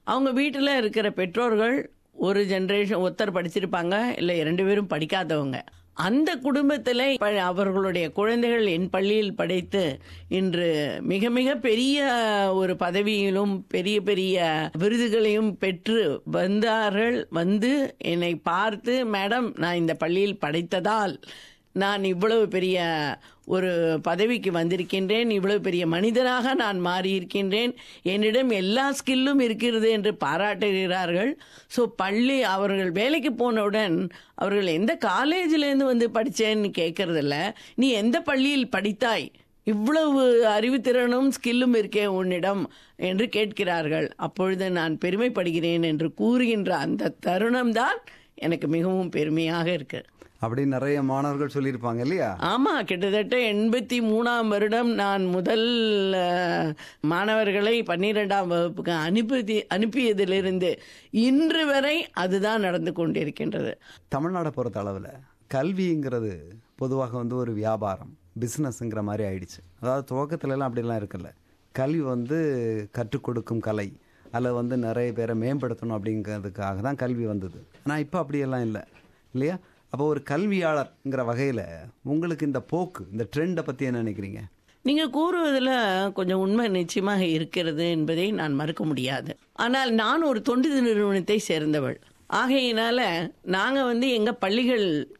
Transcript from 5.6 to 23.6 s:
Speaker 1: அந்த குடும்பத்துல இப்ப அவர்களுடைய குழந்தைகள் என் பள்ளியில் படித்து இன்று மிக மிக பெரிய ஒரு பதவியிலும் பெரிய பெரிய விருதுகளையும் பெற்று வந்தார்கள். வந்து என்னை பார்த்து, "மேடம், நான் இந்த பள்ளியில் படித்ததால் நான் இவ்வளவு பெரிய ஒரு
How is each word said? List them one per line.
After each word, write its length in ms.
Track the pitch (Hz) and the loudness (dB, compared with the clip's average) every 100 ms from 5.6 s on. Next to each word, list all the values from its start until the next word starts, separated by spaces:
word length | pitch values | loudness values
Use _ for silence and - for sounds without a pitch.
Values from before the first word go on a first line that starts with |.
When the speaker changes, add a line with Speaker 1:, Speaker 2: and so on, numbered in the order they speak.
| - - - | -10 -20 -14
Speaker 1:
அந்த 420 | - 170 247 311 320 | -4 0 2 2 0
குடும்பத்துல 760 | 262 277 277 294 220 240 269 | 0 2 2 2 0 0 2
இப்ப 300 | 269 208 208 | 0 0 0
அவர்களுடைய 720 | 180 180 196 190 190 180 160 | 0 0 0 0 0 0 -2
குழந்தைகள் 540 | - 208 233 240 233 214 | 0 0 2 2 2 2
என் 240 | 170 185 | 0 0
பள்ளியில் 440 | 185 196 214 208 | 0 2 2 0
படித்து 640 | - 170 185 165 202 170 135 - - - | -2 -2 -2 0 0 0 -2 -12 -20 -6
இன்று 680 | 185 190 170 175 156 147 82 | -2 0 2 2 2 0 -4
மிக 300 | - 190 226 | -2 0 0
மிக 260 | 240 254 277 | 2 0 0
பெரிய 480 | 240 220 262 285 277 240 220 208 196 | 0 2 2 2 2 2 2 2 2
ஒரு 220 | 190 190 180 | 2 0 0
பதவியிலும் 880 | 175 180 208 208 196 190 202 190 - | 0 0 0 2 2 2 0 -2 -4
பெரிய 320 | 185 185 214 | -2 0 0
பெரிய 720 | 190 196 190 185 165 156 156 156 | 2 0 2 2 2 0 -2 0
விருதுகளையும் 760 | 196 233 240 220 214 208 220 | 0 2 2 2 2 2 0
பெற்று 720 | 185 190 175 214 226 185 135 | 0 -2 -2 0 2 2 -2
வந்தார்கள். 1040 | - 165 180 208 226 220 214 196 233 240 - | -2 0 0 2 2 2 0 0 0 0 -2
வந்து 640 | 165 175 208 233 285 269 - | -2 0 2 2 2 0 -4
என்னை 360 | - 170 175 | -4 -2 -2
பார்த்து, 720 | 160 - 170 214 208 233 254 240 | -2 -2 0 0 -2 -2 0 0
"மேடம், 520 | 208 196 240 233 - | 0 0 0 -2 -2
நான் 180 | 170 175 | -2 0
இந்த 180 | 165 | 0
பள்ளியில் 440 | 156 160 180 202 202 | 0 0 2 0 0
படித்ததால் 800 | 147 160 170 185 190 220 196 - - - - - _ | -2 -2 -2 -2 0 0 0 -4 -12 -20 -20 -20 _
நான் 320 | - 196 202 | -2 0 0
இவ்வளவு 440 | 196 180 214 226 208 | 0 0 2 4 2
பெரிய 320 | 185 185 185 170 160 147 113 - - | 2 0 0 0 0 -2 -6 -12 -18
ஒரு 540 | - 185 | -2 0